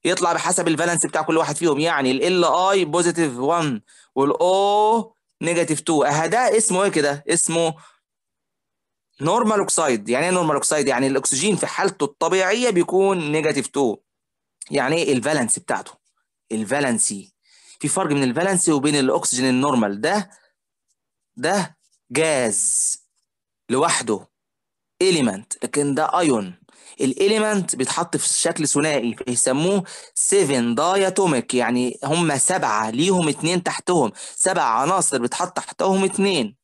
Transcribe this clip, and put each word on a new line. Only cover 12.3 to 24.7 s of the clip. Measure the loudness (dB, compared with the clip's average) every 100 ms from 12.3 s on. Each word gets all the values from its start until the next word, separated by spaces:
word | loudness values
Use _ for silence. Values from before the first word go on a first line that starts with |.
| 2 2 2 2
بيكون | 2 2 2 2 0 -2
نيجاتيف | 0 0 -2 -4
تو. | -2 0 -2 _ _ _ _ _ _ -6
يعني | -2 0 0
ايه | 0
الفالنس | 0 0 0 0 -4
بتاعته؟ | -4 -6 -6 -20 _ _ _ _ _
الفالنسي. | -8 -2 -2 0 0 -2 -4 -14 _ _ _ -20 -8
في | -4
فرق | -2 0
بين | 0
الفالنسي | 0 0 0 0 2
وبين | 2 2 2
الاكسجين | 2 0 -2 0 0
النورمال. | 2 2 2 0 0
ده، | -2 -2 -4 -16 _ _ _ _ _ _ _ _ _ -6
ده | -2 -2 -4 _ _ _ _
جاز | -2 0 0 0 -2 -2 -2 -4 -6 _ _ _ _ _ _ -4
لوحده، | 0 0 -2 -2 -4 -6 _ _ _ _